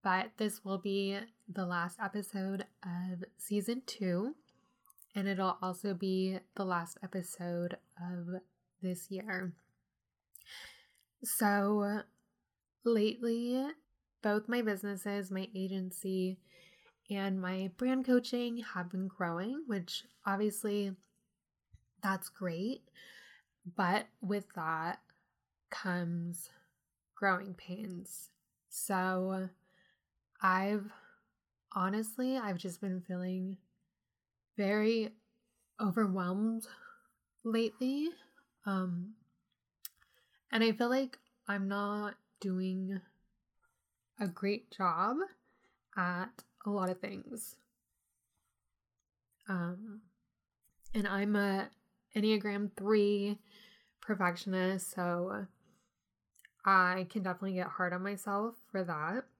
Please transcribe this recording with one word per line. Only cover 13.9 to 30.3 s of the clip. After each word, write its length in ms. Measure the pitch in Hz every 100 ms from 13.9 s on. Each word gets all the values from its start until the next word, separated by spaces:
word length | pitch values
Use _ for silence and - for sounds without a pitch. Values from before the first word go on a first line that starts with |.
| _ _ _
both 240 | 214 208 214
my 140 | 240
businesses, 680 | 220 196 202 196 208 202 190
my 180 | 190 190 190
agency, 840 | 190 190 185 - 190 190 185 185 _ - - - _ _ _
and 320 | 202 196 190
my 300 | 185 185 190 180
brand 260 | 247 262
coaching 540 | 254 247 240 247 240 233 220
have 160 | 185 175
been 180 | 185 190
growing, 540 | - 175 170 202 277 294
which 380 | 202 175 - - _ -
obviously 680 | 196 214 202 214 208 196 190 _ _ _ _ _ _ _ - _ _
that's 260 | 202 190 -
great. 540 | - 185 170 208 269 _ - - - - - _ _ 180
But 300 | 175 180 208 - _
with 240 | 190 202 196
that 440 | - 160 160 165 - _ _ _ _ _ _ _
comes 800 | - 196 180 170 170 170 175 - - _ _ _ _ _ -
growing 360 | 196 185 196
pains. 800 | 180 - 180 214 175 190 - - _ _ _ _
So 800 | - - 190 185 185 185 190 190 - _ _ _ _ _ _ _